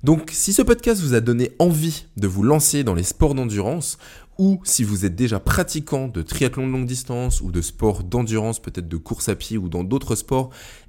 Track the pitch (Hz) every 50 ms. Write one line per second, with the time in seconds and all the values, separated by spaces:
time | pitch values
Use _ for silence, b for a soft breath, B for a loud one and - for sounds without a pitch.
0 | - 135 160 156 156 - - - - - 202 - 262 226 240 240 - 233 233 202
1 | 170 143 123 117 113 117 120 117 123 120 - - 170 180 170 151 151 165 156 -
2 | - - _ - 98 98 90 98 101 123 147 156 151 - - 143 139 117 92 85
3 | 87 - - - - 151 143 135 127 117 104 101 92 107 143 175 147 - - B
4 | B B B B B B - - 190 196 196 185 - - - - 120 104 104 95
5 | 98 98 85 95 127 120 110 98 - - - - 180 - - 156 147 - - 135
6 | 135 131 - 87 80 - - - 143 123 127 135 131 131 131 131 127 120 127 123
7 | - - 123 120 127 123 123 - - 90 85 87 80 - - - 113 110 101 87
8 | 98 90 95 120 123 110 110 110 107 113 113 - - - - - 87 82 85 82
9 | - - 117 - - - 101 - - - 110 110 92 90 82 87 90 92 113 139
10 | - - - - - - 135 131 131 127 131 B B B B B B